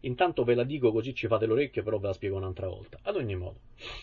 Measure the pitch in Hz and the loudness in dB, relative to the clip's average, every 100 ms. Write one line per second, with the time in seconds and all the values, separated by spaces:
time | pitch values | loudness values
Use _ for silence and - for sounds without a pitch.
0 | 135 123 180 160 120 120 123 147 120 110 | -6 2 2 4 4 4 2 2 4 4
1 | 120 127 107 107 110 113 143 - 101 107 | 0 -4 0 2 4 2 2 -2 -2 -2
2 | 98 92 101 98 95 92 95 95 104 - | -2 -2 -2 -4 -4 -6 -6 -8 -12 -10
3 | - 208 120 95 90 - - - - - | -4 -4 -2 -4 -6 -10 -18 -16 -14 -14